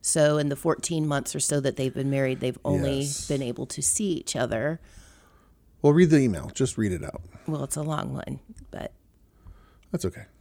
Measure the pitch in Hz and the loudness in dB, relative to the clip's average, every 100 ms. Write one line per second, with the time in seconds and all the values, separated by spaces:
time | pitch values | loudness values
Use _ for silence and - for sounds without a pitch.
0 | - 165 151 151 147 139 170 156 - 170 | 0 4 4 4 0 0 0 0 0 -2
1 | 156 143 - - - 143 135 123 131 131 | 0 0 -2 -4 0 0 0 0 -4 -2
2 | 135 139 135 131 127 127 143 143 139 139 | -2 0 0 0 -4 -4 -2 0 0 0
3 | 143 143 - 143 127 120 139 - 139 - | -2 -6 -4 -4 -2 -6 -8 -4 -2 0
4 | 208 170 - 135 120 110 139 160 - - | 0 -2 -4 -4 -2 -2 -2 -6 -10 -20
5 | - - _ _ _ _ _ _ 143 147 | -20 -20 _ _ _ _ _ _ 4 8
6 | 180 156 131 87 64 - 131 - 107 87 | 8 8 6 2 -4 -2 -2 0 0 0
7 | 71 - - - - 151 139 - 151 151 | -6 -10 -14 -14 -8 -6 -4 -4 -4 -4
8 | - 135 - 139 - - - - - - | -4 -6 -8 -10 -12 -20 -16 -12 -12 -14
9 | _ _ _ _ - - _ _ _ 175 | _ _ _ _ -20 -20 _ _ _ -4
10 | - - 104 _ | -4 -6 -18 _